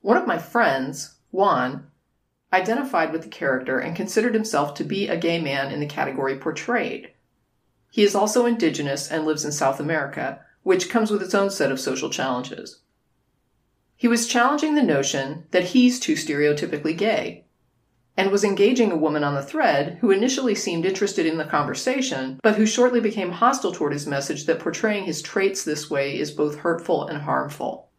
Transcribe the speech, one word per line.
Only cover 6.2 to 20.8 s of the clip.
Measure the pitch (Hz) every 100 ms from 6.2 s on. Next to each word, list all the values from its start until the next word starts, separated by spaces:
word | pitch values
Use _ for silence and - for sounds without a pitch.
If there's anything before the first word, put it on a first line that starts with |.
| 135 135
portrayed. | 160 156 - 233 165 - - _ _ _ _ _ _ _ _
He | -
is | 208
also | 202 208 240 240
indigenous | 226 165 - 143 139 -
and | 160 156
lives | 151
in | 147
South | 147 170 165
America, | 151 160 135 - 127 135 _ _
which | - 185 -
comes | 240 214
with | 208
its | 185
own | 196 196
set | 196 139
of | 131
social | - 131 135
challenges. | - 131 123 127 - - - _ _ _ _ _ _ _ _ _ _ _ _
He | 240
was | 233 226
challenging | 247 247 294 311 302
the |
notion | 233 143 139 147 135 - -
that | 180
he's | 175 - 247 247
too | -
stereotypically | 151 - 143 147 147 - 147 156 165
gay, | 208 170 - - _ _ _ _ _ _ _ -
and | 196
was | 202
engaging | 202 196 202 254 220
a | 165
woman | 151 151
on | 147
the | 143
thread | 135 311 254 143 147 -
who | 226
initially | 190 240 277 262
seemed | 202 - 170